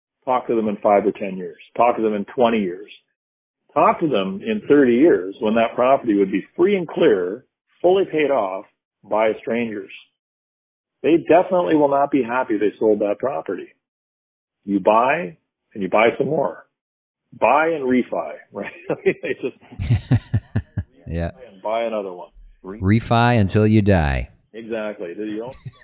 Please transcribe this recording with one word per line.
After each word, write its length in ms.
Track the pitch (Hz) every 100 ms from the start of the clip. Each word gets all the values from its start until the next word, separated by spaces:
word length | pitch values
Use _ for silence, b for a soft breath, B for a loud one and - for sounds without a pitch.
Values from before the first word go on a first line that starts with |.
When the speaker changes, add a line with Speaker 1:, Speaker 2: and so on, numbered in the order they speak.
| _ _
Speaker 1:
Talk 220 | - 127 -
to 80 |
them 140 | 117 110
in 80 | 104
five 220 | 110 101 101
or 60 |
ten 240 | - 101 92
years. 220 | 87 78 - -
Talk 200 | 120 120
to 60 |
them 120 | 110
in 100 | 107 98
twenty 260 | - 117 113
years. 300 | 95 90 104 - _ _ _ _ _ _ _
Talk 260 | 147 185 -
to 80 | 165
them 320 | 110 95 98
in 160 | 113 107 -
thirty 260 | 147 131 120
years 380 | 165 101 92 101
when 140 | 107
that 200 | 113 113
property 400 | - 127 135 123 101
would 120 | 95
be 140 | 98 - -
free 200 | 180 196
and 100 | 160
clear, 600 | - 160 98 87 117 - _ _ _
fully 240 | 175 190
paid 260 | 185 156 143
off 360 | 135 98 95 - _ _ _
by 300 | 98 104 110 107
strangers. 500 | - 117 117 104 - - - _ _ _ _ _ _ _ _ _
They 140 | 135 165 165
definitely 480 | 160 185 180 170 156
will 120 | 143
not 220 | 139 143
be 120 | 143
happy 360 | 113 127 127 104
they 140 | 101 -
sold 220 | 110 104
that 160 | 104 104
property. 500 | 123 80 - 87 - _ _ _ _ _ _ _ _ _
You 160 | 101 98
buy 560 | 92 110 127 156 175 78 _ _ _
and 80 | 110
you 60 | 92
buy 200 | 104 117 -
some 100 | 135
more. 380 | 156 110 - - _ _ _ _ _ _ 120
Buy 300 | 110 143 160
and 160 | 160
refi, 480 | 131 127 - 92 78 73
<laughs> 120 | -
right? 200 | 101 101 - - 156
They 300 | - 156 - -
just 160 | 127 - - - - - -
Speaker 2:
<laughs> 920 | 113 - 104 - - - - - _ -
Yeah. 240 | 82 85
Speaker 1:
buy 80 | - -
and 100 | -
buy 200 | 107 113
another 280 | 117 107 95
one. 160 | 90 85 - - _
Speaker 2:
Refi 720 | 92 104 92 113 - 117 120 120
until 260 | 95 104 107
you 160 | 107
die. 480 | 104 92 73 65 62 _ _
Speaker 1:
Exactly. 640 | 110 117 113 107 104 87 87
You 220 | 107 107
don't 180 | 120 135 127 -